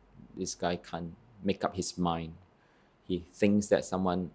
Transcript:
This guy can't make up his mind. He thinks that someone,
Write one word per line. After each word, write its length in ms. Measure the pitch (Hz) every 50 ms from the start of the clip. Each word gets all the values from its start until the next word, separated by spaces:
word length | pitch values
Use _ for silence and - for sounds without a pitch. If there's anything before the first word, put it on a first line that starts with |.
| _ _ - - - - -
This 180 | - 92 87 -
guy 220 | - - 87 87
can't 380 | 90 - - - 85 87 82 85 - - - - - 92
make 200 | 95 92 - -
up 100 | 87 -
his 200 | 95 87 - - -
mind. 360 | 90 87 82 85 82 82 82 87 - _ _ _ _ _ _ _ _ _ _ _ _
He 160 | - 92 87 85 - -
thinks 340 | - - 101 101 104 101 -
that 160 | 101 - -
someone, 460 | - - 92 92 92 87 92 92 82 -